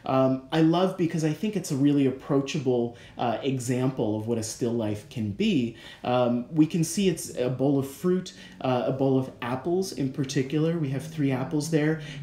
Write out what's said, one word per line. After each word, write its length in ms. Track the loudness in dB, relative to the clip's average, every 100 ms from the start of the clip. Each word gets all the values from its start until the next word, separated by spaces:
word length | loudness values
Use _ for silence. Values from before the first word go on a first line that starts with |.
| 0
um, 360 | 4 4 2 0
I 120 | 4
love 340 | 4 4 2 2
because 260 | 0 0
I 80 | 0
think 220 | 0 -2
it's 160 | -4 -2
a 60 | 2
really 300 | 4 4 2
approachable, 880 | 0 0 0 0 -2 0 0 0 -6 -14 -4
uh, 220 | -2 0
example 720 | -2 -2 -2 0 0 0 -2 -2
of 80 | -2
what 120 | -2
a 40 |
still 300 | -4 -4 -2
life 360 | 0 -2 -4 -8
can 220 | -6 -4
be. 460 | 0 2 2 0 -6 -16 -8
Um, 500 | 0 2 2 0 0
we 140 | 2 4
can 160 | 2
see 260 | 0 2 2
it's 280 | 0 -4 -2
a 120 | -2
bowl 300 | 2 2 2
of 100 | 0
fruit, 440 | -2 0 0 -2 -12 -18 -6
uh, 240 | -2 0 0
a 60 |
bowl 260 | 0 2 2
of 120 | 0 -6
apples 520 | -6 -4 -2 -2 -2
in 200 | -4 -4
particular. 640 | -2 -2 -2 -2 0 0 0
We 100 | -2
have 160 | -4 -6
three 240 | -2 0
apples 400 | 0 -2 -2 0
there 300 | 2 2 0 -4 -10